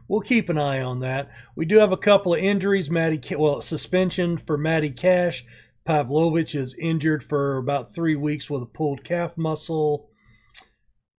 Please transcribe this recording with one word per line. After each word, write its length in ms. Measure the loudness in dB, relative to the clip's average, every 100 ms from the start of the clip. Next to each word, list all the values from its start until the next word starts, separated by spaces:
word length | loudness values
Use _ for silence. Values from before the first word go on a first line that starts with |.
| -4
we'll 120 | -4
keep 300 | 2 2 2
an 80 | 0
eye 240 | 0 -2
on 180 | -4 -4
that. 320 | -4 -4 -6 -16 -14 -6
We 100 | 4
do 120 | 6
have 160 | 6
a 40 | 4
couple 360 | 4 4 4
of 60 | 0
injuries. 500 | 2 0 2 0 0
Matty 280 | 0 0 -2
Ca-, 200 | -4 0
well, 240 | 2 0
suspension 760 | -4 -6 0 0 0 0 -2 -2
for 200 | -4 -2
Matty 340 | 0 0 -2
Cash. 540 | 0 2 4 2 -4 -12 -20 _ _ -2
Pavlovich 680 | 0 2 2 2 0 -2
is 220 | -4 -6 -6
injured 480 | -2 0 0 -2
for 340 | -2 -2 -2 -2
about 380 | -2 -4 -4 -2
three 220 | 0 0
weeks 320 | -2 -4 -4
with 120 | -6
a 60 | -6
pulled 380 | -4 -4 -4 -4
calf 320 | -4 -4 -4
muscle. 720 | -4 -4 -4 0 0 -2 -6 _ _ _ _ -16 -16 _ _ _ _